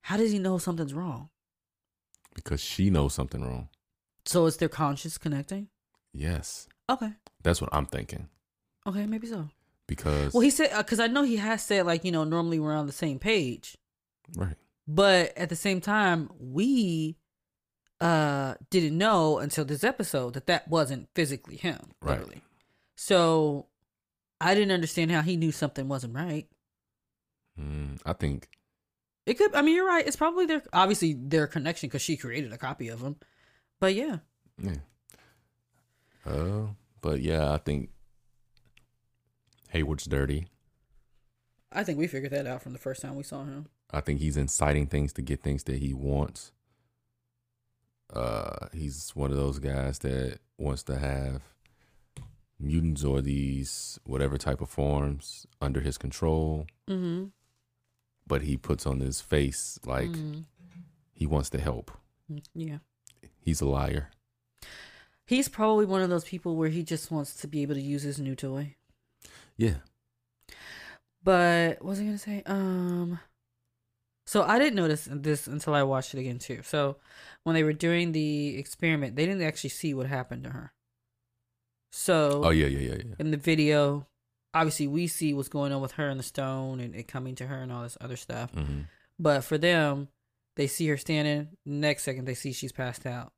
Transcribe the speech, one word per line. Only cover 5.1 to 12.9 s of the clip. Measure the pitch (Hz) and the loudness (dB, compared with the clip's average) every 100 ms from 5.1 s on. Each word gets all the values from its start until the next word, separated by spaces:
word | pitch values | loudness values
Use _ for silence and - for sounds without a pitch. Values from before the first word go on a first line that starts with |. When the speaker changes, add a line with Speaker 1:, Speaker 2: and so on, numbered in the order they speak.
| - | -6
Speaker 1:
connecting? | 160 139 139 196 202 _ _ _ _ | -4 -4 -4 -8 -10 _ _ _ _
Speaker 2:
Yes. | - 78 82 - - - _ - | -4 -2 -2 -4 -12 -16 _ -4
Speaker 1:
Okay. | 254 220 214 - _ | -2 -2 -8 -20 _
Speaker 2:
That's | - - | 4 4
what | - | 4
I'm | 73 69 | 0 0
thinking. | - - - 76 _ _ _ _ _ - | -4 -6 -10 -12 _ _ _ _ _ -6
Speaker 1:
Okay, | 196 208 | -4 -2
maybe | 220 233 | -4 -6
so. | 220 151 _ _ _ - | -8 -8 _ _ _ -8
Speaker 2:
Because | 71 78 73 71 240 | -4 0 2 4 6
Speaker 1:
Well, | |
he | 269 | 6
said, | - - | 6 2
uh, | 208 | 2
'cause | 214 226 | 0 0
I | 233 | 2
know | 262 | 2
he | 285 220 | 2 2
has | 214 220 | 0 -2
said, | - 202 175 | 2 2 4
like, | 170 175 | 2 2
you | |
know, | 165 156 | 0 2
normally | 165 165 160 | 2 2 0
we're | 151 151 | 0 0
on | |
the | 147 | -2